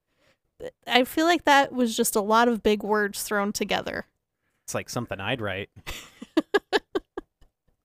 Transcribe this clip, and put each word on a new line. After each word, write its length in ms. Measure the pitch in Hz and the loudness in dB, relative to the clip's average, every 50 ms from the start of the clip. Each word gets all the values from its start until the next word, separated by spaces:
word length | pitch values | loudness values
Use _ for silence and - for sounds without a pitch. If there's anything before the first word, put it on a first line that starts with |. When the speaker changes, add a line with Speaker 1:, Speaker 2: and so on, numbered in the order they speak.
| _ _ _ _ _ _ _ _ _ _ _ - - - - _ _ | _ _ _ _ _ _ _ _ _ _ _ -16 -16 -16 -16 _ _
Speaker 1:
I 200 | - 240 240 254 | 0 2 2 2
feel 200 | - - - 320 | 2 0 2 2
like 200 | 330 349 320 - | 2 2 2 4
that 280 | 294 285 277 277 - - | 4 6 6 4 2 0
was 240 | 247 247 226 226 - | 0 0 0 0 0
just 180 | 233 - - | -2 0 0
a 60 | 220 | 0
lot 260 | 196 208 214 226 240 247 | 0 2 4 4 4 4
of 140 | 240 208 | 2 2
big 220 | - 214 214 208 214 | 2 0 0 0 0
words 400 | 196 208 214 208 202 202 - - | 0 0 0 0 0 -4 -6 -6
thrown 280 | - 220 208 202 202 | -4 -2 -2 0 -2
together. 540 | 214 - 220 190 190 180 - - - - - _ _ _ _ _ _ _ _ _ _ _ _ | -2 -4 -4 -2 -2 -2 -4 -4 -8 -8 -10 _ _ _ _ _ _ _ _ _ _ _ _
Speaker 2:
It's 120 | - - | -8 -6
like 140 | 117 95 - | -6 -6 -6
something 300 | - 131 117 - - 95 | -6 -6 -6 -6 -8 -6
I'd 220 | 95 104 127 131 | -4 -4 -4 -4
write. 300 | 110 101 92 95 104 - _ - - - - - - - - _ - - _ - - _ - - - _ - | -4 -4 -6 -6 -8 -10 _ -16 -14 -12 -12 -12 -14 -18 -20 _ -20 -6 _ -4 0 _ 0 0 0 _ -2
<laughs> 60 | 427 - _ - - - _ _ - - _ _ _ _ _ _ _ _ _ _ _ | -2 -2 _ -8 -8 -8 _ _ -18 -18 _ _ _ _ _ _ _ _ _ _ _